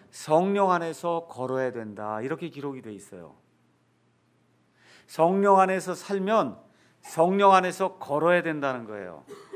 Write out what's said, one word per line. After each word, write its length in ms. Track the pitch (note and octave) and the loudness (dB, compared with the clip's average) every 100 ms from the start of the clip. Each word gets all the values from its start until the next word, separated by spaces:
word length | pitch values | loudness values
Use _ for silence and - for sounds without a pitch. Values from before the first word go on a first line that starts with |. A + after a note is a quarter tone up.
| _ | _
성령 600 | - - D#3 F#3+ G3+ F#3+ | -12 0 2 4 2 2
안에서 560 | F3 E3 D#3 E3+ E3+ E3+ | 2 -2 -6 -4 -4 -6
걸어야 460 | - B2+ C3 C3 | -8 -4 -2 -4
된다. 500 | A#2 G#2+ G2+ G#2+ G#2+ | -6 -10 -10 -8 -6
이렇게 260 | B2+ D#3 E3+ | -6 -8 -10
기록이 320 | C3+ C#3 C3 | -10 -10 -10
돼 120 | A2 | -14
있어요. 420 | G2 - F#2 D#2 - _ _ _ _ _ _ _ _ _ _ _ _ _ _ _ - - | -16 -16 -20 -20 -20 _ _ _ _ _ _ _ _ _ _ _ _ _ _ _ -20 -8
성령 520 | - E3 G3 G3+ G3 | 0 2 4 6 6
안에서 360 | F#3 F#3+ F3+ | 4 0 -4
살면 640 | E3+ - G3 F#3+ A3 C#3 F#2 - _ _ _ | -8 -6 -4 0 0 0 -6 -20 _ _ _
성령 500 | - - E3+ G3 G3 | -4 0 2 6 6
안에서 440 | F#3+ F#3 D#3+ F#3+ - | 6 4 -2 -4 -6
걸어야 460 | - D3 E3 F3 | -4 0 2 2
된다는 440 | E3 D3+ C#3 B2+ A2 | 0 -4 -4 -4 -8
거예요. 380 | G#2 F#2 D2+ - G4+ - | -12 -12 -16 -18 -20 -14